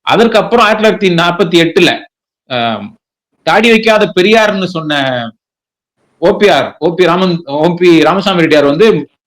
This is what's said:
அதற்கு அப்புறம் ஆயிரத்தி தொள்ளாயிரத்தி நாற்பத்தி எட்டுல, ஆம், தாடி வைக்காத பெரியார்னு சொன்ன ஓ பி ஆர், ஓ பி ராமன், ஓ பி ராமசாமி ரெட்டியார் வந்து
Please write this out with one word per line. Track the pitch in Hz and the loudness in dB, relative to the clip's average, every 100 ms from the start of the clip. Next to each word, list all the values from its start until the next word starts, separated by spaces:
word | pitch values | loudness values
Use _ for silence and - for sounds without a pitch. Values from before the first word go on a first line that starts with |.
அதற்கு | - 170 226 214 | 0 0 2 0
அப்புறம் | 180 233 | 0 0
ஆயிரத்தி | 214 214 214 185 190 | 2 2 0 0 -2
தொள்ளாயிரத்தி | |
நாற்பத்தி | 170 175 175 175 170 | 0 -2 -2 0 0
எட்டுல, | 165 190 160 113 - _ _ _ _ | 0 0 0 -2 -12 _ _ _ _
ஆம், | 123 117 104 104 _ _ _ _ _ | -6 -4 -6 -12 _ _ _ _ _
தாடி | - 185 233 | -2 0 2
வைக்காத | 220 220 214 202 185 | 2 2 0 0 0
பெரியார்னு | 185 220 214 196 | 2 2 2 -2
சொன்ன | 180 170 156 147 135 123 117 _ _ _ _ _ _ _ _ _ | -6 -8 -6 -4 -4 -6 -8 _ _ _ _ _ _ _ _ _
ஓ | 170 202 | -2 2
பி | 202 | 2
ஆர், | 147 - - | 2 -2 -4
ஓ | 160 | -4
பி | 175 | 0
ராமன், | 175 175 185 170 | 0 2 0 -4
ஓ | - 143 165 | -6 -2 -2
பி | 170 180 165 | 2 2 4
ராமசாமி | 156 185 196 180 | 2 0 -2 -2
ரெட்டியார் | 160 151 | 0 2
வந்து | 143 151 226 175 143 _ | 0 2 2 0 -6 _